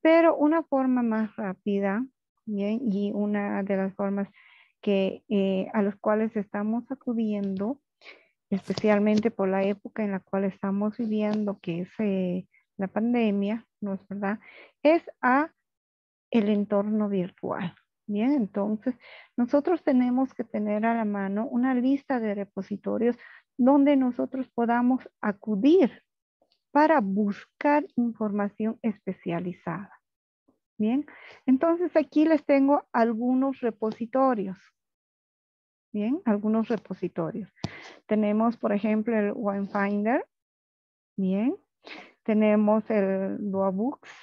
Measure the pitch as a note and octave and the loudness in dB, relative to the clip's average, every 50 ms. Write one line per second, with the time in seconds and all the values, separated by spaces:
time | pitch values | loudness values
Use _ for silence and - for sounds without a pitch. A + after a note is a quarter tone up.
0 | _ D#4+ D#4+ E4 E4 E4+ - - C#4+ D4+ D#4 E4 D#4+ _ - C4+ C4 C4 B3+ B3 | _ 6 6 8 6 6 4 4 2 2 2 2 0 _ 0 0 2 2 2 2
1 | A#3+ A#3 A3 A3 A3 G#3+ - - A3+ G3 F#3 - _ G#3 G3+ G3 G3 G3 F#3+ G#3+ | 2 0 0 0 -2 -4 -4 -8 -6 -6 -6 -6 _ -2 -2 0 0 0 0 -2
2 | B3+ C4 _ _ _ _ _ _ _ - G#3+ G3+ G3 G3+ G#3+ A3+ C#4 A#3+ F#3+ G3 | -4 -6 _ _ _ _ _ _ _ -8 -4 -4 -2 -2 -2 -2 -2 -2 -2 -2
3 | G3+ G3+ G#3+ G#3 G#3 G#3 G#3 G#3 G3+ G3+ G#3 G3+ G3 G3 G3+ F#3+ F#3+ F#3+ F#3+ _ | -2 -2 -2 -2 -2 -2 -2 -2 -2 -2 -2 -4 -2 -2 -2 -2 -2 -4 -4 _
4 | G3+ G3 G3 G3+ G3+ - _ _ - - - _ _ _ _ _ - - G3+ G3 | -4 -4 -2 -4 -6 -6 _ _ -20 -20 -20 _ _ _ _ _ -2 0 2 2
5 | F#3+ F#3+ - - _ _ A3 G3+ G3 F#3+ F#3+ F#3 F#3 - - A3 G3+ G3 G3+ _ | 2 0 -4 -6 _ _ 0 0 2 2 0 -2 -4 -2 -2 0 0 0 -2 _
6 | - A3 G#3+ G#3+ A3 A3 - A3 G3 _ _ G#3 G#3 G#3+ A3 A#3 A#3+ _ C4+ C4 | -2 0 0 0 0 -2 -2 -6 -8 _ _ -6 -4 -2 -4 -4 -6 _ -12 -10
7 | _ - A#3+ A3+ A3+ G#3+ G#3+ G#3 G3+ G3 F#3+ F#3 G3 G#3+ C#4+ - _ _ _ _ | _ -6 -4 -2 -2 -2 -2 -4 -4 -4 -4 -4 -4 -6 -6 -8 _ _ _ _
8 | _ - - _ _ _ _ _ _ _ - G3 - - F#3+ - - G#3+ G#3 G#3 | _ -20 -20 _ _ _ _ _ _ _ -6 -6 -4 -4 -6 -2 2 2 2 4
9 | G#3 G#3+ G#3+ G#3+ G#3+ A#3 A3+ - G3 F#3+ F#3+ G3 G3 G3 G#3 G3+ _ A#3 _ - | 4 2 2 2 2 0 -2 0 -2 0 0 0 0 0 -2 -4 _ -14 _ -6
10 | A3 G3+ G3 F#3 - _ - G3 G3 G3 F#3 - - G3 G3 G3+ G#3 G#3+ G#3+ - | -4 -4 -4 -6 -8 _ -4 -2 -2 -2 -4 -4 -4 -4 -2 -2 -2 -4 -4 -4
11 | A#3+ G#3+ G#3+ G#3+ G#3+ G#3 G#3+ G#3+ G#3+ G3+ G3 - - - E3 E3+ F3+ - - - | -4 -4 -2 -2 -2 -2 -2 -2 -2 -4 -6 -8 -6 -8 -6 -6 -6 -10 -6 -4
12 | A3 G#3 G3 F#3+ F#3 F3+ F3 F#3 F#3 _ _ _ _ _ _ _ G3 F#3+ - G#3+ | -2 -2 0 0 -2 -2 -2 -4 -6 _ _ _ _ _ _ _ -8 -4 -2 -2
13 | A3 A#3 A#3+ A#3+ A#3 A3 G3+ G3+ G3 G3 G#3+ A#3 - _ _ _ - G3+ G3 F#3+ | -2 0 2 2 2 2 2 0 0 -2 -4 -6 -8 _ _ _ -8 -8 -8 -8
14 | _ _ G3 G3+ G#3 G3 G#3 A3 _ - - - - - _ _ _ D4 D#4+ E4+ | _ _ -10 -6 -4 -4 -4 -6 _ -20 -20 -20 -20 -20 _ _ _ 4 4 4
15 | - - - _ - B3 B3 C4+ D4+ E4 _ _ _ _ _ _ _ _ _ _ | 2 -4 -20 _ 0 2 2 2 2 -2 _ _ _ _ _ _ _ _ _ _
16 | _ _ _ _ _ _ - A#3+ G#3 G3+ G#3+ G#3 G#3 G3+ G#3 G3+ G3+ G#3+ G#3+ G#3+ | _ _ _ _ _ _ 0 0 2 2 2 0 0 0 0 0 0 0 -2 -2
17 | G#3 G3+ G3+ G3 F3 F3+ - _ - - - - G3+ F3 - _ _ _ _ _ | -2 0 0 -2 -2 -4 -6 _ -8 -6 -6 -6 -6 -8 -10 _ _ _ _ _
18 | _ - G#3 G#3 A3 B3+ D4 D4 A3 F#3+ _ G#3 G3 G#3+ G#3+ G#3+ - C4 B3 _ | _ -6 -4 -2 0 2 2 0 0 -2 _ -4 -2 -2 -4 -4 -4 -6 -6 _
19 | _ - - - - _ _ - A#3+ B3 - C#4+ C#4+ - F#4 D#4+ _ - C#4 B3+ | _ -20 -20 -20 -20 _ _ -2 -2 2 2 2 2 2 -2 0 _ 2 2 2
20 | B3 B3 B3 B3+ C4+ C4 - _ A#3+ - _ A3 G#3 G#3 G#3 G#3+ G#3+ A3+ A#3 A#3 | 2 2 2 0 0 -2 -4 _ -12 -8 _ -4 -2 -2 -2 0 0 0 0 0
21 | A3+ G#3 G#3 G3+ G3 F#3+ G3 G#3 A3+ C#4 C4 A#3+ A#3+ C4 C4 B3+ A#3+ C4 C#4 C4+ | -2 -2 -2 -4 -4 -4 -2 -4 -4 -2 -2 0 0 0 0 0 2 0 0 -2
22 | - _ C#4 B3 A3+ G#3+ G3+ G3+ G3+ G3 _ - F#3+ - G#3 G3 _ F#3+ G3+ G#3 | -2 _ -4 -4 -2 -4 -4 -4 -6 -8 _ -10 -8 -8 -8 -8 _ -4 -4 0
23 | G#3+ A#3+ A#3+ - - - - - _ _ _ - A#3+ B3 C#4 D4 C#4 C#4+ D4 C4+ | 0 0 -2 -2 -8 -20 -20 -20 _ _ _ 0 4 4 6 6 6 4 4 4
24 | C4 B3+ B3 - C4 C4 - C4 B3+ - _ - A#3 A3+ A#3+ A#3+ A#3+ B3 B3+ B3+ | 2 0 -2 -2 -6 -6 -4 -8 -8 -8 _ -2 0 0 2 2 2 2 0 0
25 | - - _ _ - G#3+ G3+ - - - G#3+ F#3+ G#3 C#4 E4 F#4+ E4+ G#3 - - | -2 -8 _ _ -6 -6 -6 -6 -4 -4 -4 2 4 6 6 6 6 4 0 -4
26 | _ _ _ _ _ _ _ _ _ _ _ _ _ _ _ C#4+ D4+ D#4 D#4+ D4 | _ _ _ _ _ _ _ _ _ _ _ _ _ _ _ 2 4 4 4 2
27 | G#3+ F#3+ F#3+ G3+ G#3+ G3+ G3 - - _ _ _ - D4 D4 D4 D4 - _ - | 2 0 0 0 0 0 -2 -4 -10 _ _ _ 0 2 2 2 0 -2 _ -2
28 | A#3+ A#3 A3+ - A3 G#3+ G3+ G#3 G3+ G3+ G3 _ G#3+ A3 A3+ - - A#3 G#3 - | -2 -2 -2 -4 -4 -4 -2 -2 -2 -2 -4 _ -4 -4 -4 -2 -4 -4 -4 -4
29 | _ - F#3 - - - E3+ E3+ F3+ F#3 F3+ - _ - E3 F3 G3+ F#3+ - - | _ -10 -10 -8 -6 -6 -4 -4 -4 -6 -8 -8 _ -8 -8 -8 -10 -14 -18 -20
30 | _ _ _ _ _ _ _ _ _ _ _ _ _ _ _ _ G#3+ G#3+ A#3+ C#4 | _ _ _ _ _ _ _ _ _ _ _ _ _ _ _ _ -2 0 0 0
31 | D4 - - - - - - - _ - B3+ C4 - E4 E4 E4+ F4+ D#4+ - E4 | -2 -4 -12 -20 -20 -20 -20 -12 _ 2 2 4 4 2 2 2 0 0 0 0
32 | D4 - - D4 D#4 D#4 D#4+ D4 - - C#4+ C#4 C4+ C4+ C#4+ D4 - _ _ B3 | 0 2 2 2 4 4 4 2 2 2 2 4 4 4 2 2 0 _ _ 0
33 | A3+ A#3 A#3 G#3+ A#3+ B3 B3+ B3+ C4 C#4 C4+ - - A#3+ A3 _ - A3 A3 - | 2 2 0 -2 0 0 0 0 0 -2 -2 -2 -4 -6 -4 _ -4 -6 -4 -6
34 | A#3+ A3+ - C4 C4+ C4 B3+ A3 F#3+ G3 F#3 - _ _ _ _ _ _ _ _ | -10 -4 0 0 2 2 2 0 -4 -6 -8 -12 _ _ _ _ _ _ _ _
35 | _ _ _ _ _ _ _ _ _ _ _ _ _ _ _ _ _ _ _ G#3 | _ _ _ _ _ _ _ _ _ _ _ _ _ _ _ _ _ _ _ -4
36 | G3+ A3 C4 F4 G4 - G#3 G#3 G3+ G#3+ G#3+ A3+ A3+ - A#3+ G#3 - - F#3+ - | -2 -2 -2 -2 0 0 0 0 0 0 0 0 0 -2 -4 -6 -6 -10 -12 -8
37 | - F3+ _ - E3+ D#3 - - G#3 - _ _ - - - - - - - - | -8 -8 _ -4 -6 -6 -6 -10 -12 -12 _ _ -14 -14 -14 -12 -20 -20 -20 -20
38 | _ _ A3 G#3+ G#3+ G#3 G#3 G#3+ A3 A#3+ A#3 - - A3 G3+ G#3 G3 A3 G#3+ A3 | _ _ 0 0 2 2 2 2 2 0 0 -2 -4 -2 -2 0 0 0 0 0
39 | G#3+ A#3 A#3 A3 G#3 G3+ G3+ - B3 G3+ G3+ G3+ G3+ G3 - G#3 G3 G3+ G3+ G#3 | 0 0 0 0 0 -2 -2 -4 -4 -4 -4 -4 -6 -4 -2 -2 -2 0 -2 -2
40 | G#3 A3 A#3+ D#4 G4+ _ _ _ _ _ _ _ _ _ _ _ _ _ _ _ | 0 0 0 0 -2 _ _ _ _ _ _ _ _ _ _ _ _ _ _ _
41 | _ _ _ - F#3+ F#3 F#3+ G3 G#3+ B3+ F4 - _ _ _ _ _ - - - | _ _ _ -4 -2 0 0 0 0 -2 -2 -4 _ _ _ _ _ -20 -20 -20
42 | - - _ _ _ - A3 G#3+ G#3+ G#3+ G#3 G#3+ G#3+ G#3 G#3+ A3 G#3+ - A3+ G#3+ | -20 -20 _ _ _ -2 0 2 4 4 4 4 4 4 2 2 0 0 0 0
43 | G3 F#3+ F#3+ F#3+ F#3+ G3 G3+ G#3+ G#3+ G#3 F#3+ F#3+ F#3+ G3 F#3+ F#3+ G#3+ B3+ D4 - | 0 0 0 -2 -4 -4 -6 -6 -6 -6 -2 -2 -2 -2 -2 -2 -4 -4 -6 -8
44 | - - - - | -14 -20 -20 -20